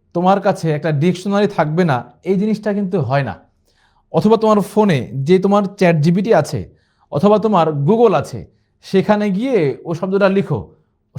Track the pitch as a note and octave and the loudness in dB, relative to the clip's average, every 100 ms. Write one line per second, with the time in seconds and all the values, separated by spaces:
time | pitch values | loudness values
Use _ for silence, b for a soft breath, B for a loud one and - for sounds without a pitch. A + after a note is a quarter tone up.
0 | _ F3 F#3 G3+ G3+ - D#3+ D3 E3 D3 | _ -2 2 2 0 -2 -2 -2 -2 0
1 | F3 F3+ G3 G3+ G#3 G3+ D3+ D#3+ F3 B2 | 0 0 -2 0 0 0 -2 0 0 -2
2 | A#2+ _ E3+ G3 G#3+ G#3+ G#3+ G3+ G3 F#3 | -6 _ -4 -2 0 -2 -4 -4 -4 -4
3 | A#2+ C#3 B2 E2+ _ _ _ _ _ _ | -2 -2 -4 -8 _ _ _ _ _ _
4 | _ D#3+ G3+ A3 A3 G#3 F#3 G#3 G#3 C#3+ | _ 0 2 2 4 2 2 0 2 0
5 | G#2+ C3 C#3 F#3 G3 G3+ G3 G3+ F3+ E3 | -4 -8 2 2 4 0 0 0 2 4
6 | D3+ F3+ G#3+ F#3+ C#3+ A#2+ E2+ _ _ _ | 2 0 2 0 0 -6 -10 _ _ _
7 | _ C#3+ G3+ G#3 A3 G3 D#3+ D3 C#3 A3+ | _ 0 2 2 2 0 0 0 0 4
8 | A#3 D#3+ - A2+ D2 _ _ _ - F#3+ | 4 2 -4 -12 -16 _ _ _ -4 -2
9 | F#3+ G#3 G#3 F#3 C4 A#3 C#3+ A#2+ D3+ E3 | 0 0 0 -2 -2 0 0 -4 -8 -8
10 | F#3+ G3 G3 G3 - B2+ - _ _ _ | -4 0 2 0 -2 -6 -8 _ _ _
11 | _ | _